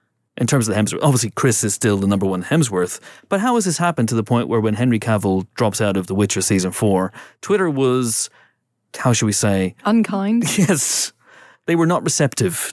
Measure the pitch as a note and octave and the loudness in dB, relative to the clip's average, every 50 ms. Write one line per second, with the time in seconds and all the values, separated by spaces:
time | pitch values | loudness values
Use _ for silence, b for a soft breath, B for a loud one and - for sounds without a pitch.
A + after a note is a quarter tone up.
0 | _ _ _ _ _ _ _ - B2 - D3 C3+ A2 G#2+ G2 G#2+ G#2+ - - - | _ _ _ _ _ _ _ -4 -2 0 2 2 2 0 0 0 0 0 0 0
1 | D3+ D3 C3 A#2 - G#2+ - - - C3 A2 - - G2+ - - - G#2+ G2+ G2 | 2 2 2 2 0 -4 -2 0 0 2 2 0 -2 -2 -2 0 0 0 2 2
2 | G2 G2 G2+ G2 G2+ F#2+ F#2+ F2+ F2+ - D3+ E3 C#3+ A#2 G2 F2+ F2+ F2 - B | 2 0 0 0 0 -2 -2 -4 -4 0 0 2 2 2 0 -2 -2 -2 -6 B
3 | B B B B B - G#3 F#3+ G#3+ B3+ A#3+ A#3 F#3 F3+ D#3 - F3 F3 E3+ - | B B B B B -4 -2 0 0 2 2 2 0 0 -2 0 0 0 0 0
4 | A#2 G#2+ A#2 A2+ A2 - B2 A#2+ A#2 - A2+ A2+ G#2+ A2+ G#2+ G#2 B2 B2+ A#2 G#2 | -2 0 0 -2 0 0 0 0 0 0 0 0 0 0 0 0 2 2 2 0
5 | - A#2+ A2 G2+ F#2+ G2 F#2+ F#2+ F#2 - _ - A#2+ G#2 - - A2 G2+ F#2+ G2 | 0 0 0 0 2 0 0 0 -2 -4 _ -2 -2 0 0 0 0 0 0 -2
6 | F2+ F2 F#2+ G2+ G#2 G2 - G2 F#2 - G#2 F#2+ F2+ F#2 - - A2+ G#2 F#2+ F#2 | -4 -2 0 0 0 0 0 -2 0 0 0 0 0 -2 -2 0 0 2 2 2
7 | F#2 F#2+ B B B B B B - - G3+ F#3+ F#3+ E3 C#3 C3+ C3+ B2+ B2+ C3 | 0 -2 B B B B B B -4 -2 0 0 0 0 0 0 2 2 2 2
8 | B2 A#2 A2 - - b b b b b b b b _ _ _ _ _ - - | 0 0 -2 -4 -6 b b b b b b b b _ _ _ _ _ -10 -2
9 | - B2+ A#2 - A2+ G#2+ G2+ - - G#2 G2 F#2+ F#2+ F#2 - - - G3+ A3 A#3 | 0 0 2 2 0 0 0 0 0 0 0 0 0 -2 -4 -4 -2 0 2 2
10 | G#3 - G3+ G3 G3 G#3 A3+ A#3+ G3+ D3+ - G#3 F3 E3+ F3+ C3+ - - - - | 2 0 -2 -2 -2 0 0 0 0 0 0 2 2 2 2 0 0 -2 -2 -4
11 | - - - B B B B B B B B B _ - E3+ E3 E3 E3 F3+ B2+ | -4 -6 -8 B B B B B B B B B _ -2 0 2 2 2 2 0
12 | - - - - D3+ B2 - - A2 F2+ E2 - - - | -2 -2 0 0 0 0 0 -2 -2 -2 -2 -4 -6 -8